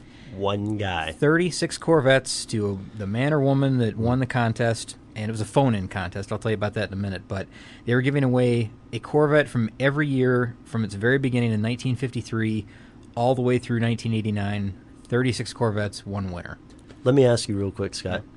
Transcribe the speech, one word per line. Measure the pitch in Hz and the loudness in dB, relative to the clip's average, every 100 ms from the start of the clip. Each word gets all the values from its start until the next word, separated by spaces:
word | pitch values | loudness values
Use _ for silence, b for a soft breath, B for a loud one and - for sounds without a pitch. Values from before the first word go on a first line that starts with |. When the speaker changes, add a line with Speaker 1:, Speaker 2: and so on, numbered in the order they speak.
| B B B | B B B
Speaker 1:
One | 98 98 101 104 107 | -4 -2 -2 -2 -4
guy. | 98 87 80 | -4 -4 -4
Speaker 2:
Thirty-six | - 147 165 180 - 165 - | 0 2 2 2 -2 -6 -4
Corvettes | - 160 127 135 - - - | 2 4 6 4 2 -8 -4
to | 113 104 98 95 107 | -2 -2 -4 -8 -8
the | 98 | -4
man | 110 139 | -2 2
or | 151 | 2
woman | 139 139 139 127 | 4 4 2 2
that | 113 110 | 0 0
won | 113 127 | 0 0
the | |
contest, | 131 127 117 113 117 113 - - - | 0 0 0 2 0 0 -6 -16 -16
and | - 107 | -8 -6
it | |
was | 110 | -4
a | |
phone-in | 104 143 135 107 95 | 0 2 4 2 -2
contest. | 104 92 101 98 | -4 -6 -6 -6
I'll | 107 | -4
tell | 113 | -2
you | 104 | -2
about | 104 | -2
that | 107 104 | -2 -4
in | |
a | 98 | -4
minute, | 101 92 - | -4 -6 -6
but | 98 95 B B B | -8 -8 B B B
they | - | 0
were | 123 | 0
giving | 131 143 | 2 2
away | 131 123 123 120 113 - - | 2 4 2 2 -2 -6 -10
a | 113 | -10
Corvette | - 147 151 151 139 | -2 2 4 4 2
from | 127 110 - | 0 -2 0
every | 135 143 147 | 0 2 0
year | 135 127 123 120 120 | 2 4 4 2 -4
from | - 117 | -8 -4
its | 107 | -4
very | 98 117 135 | 0 2 2
beginning | 135 123 117 | 2 0 0
in | 107 | 0
nineteen | 110 123 135 120 | 0 -2 -2 -2
fifty-three | 131 120 - 113 110 110 107 B B B B | -4 -6 -6 -2 -2 -2 -6 B B B B
all | - 120 | -2 0
the | 127 | 2
way | 123 123 | 2 2
through | - 120 | 0 0
nineteen | 117 113 117 | 0 0 -2
eighty-nine. | 113 107 104 101 104 101 90 - - - | -2 0 -2 -2 -4 -4 -8 -16 -20 -2
Thirty-six | 120 127 110 120 | 0 0 -2 -6
Corvettes, | - 117 104 104 - 101 | -2 0 0 -4 -6 -8
one | 101 95 | -6 -6
winner. | 87 67 - - - - - | -8 -10 -14 -16 -20 -20 -4
Speaker 1:
Let | 196 | 2
me | 143 127 | 6 6
ask | 117 - | 4 0
you | 101 | -2
real | 98 | -4
quick, | - 95 | -4 -8
Scott. | - 92 90 - | -6 -6 -6 -8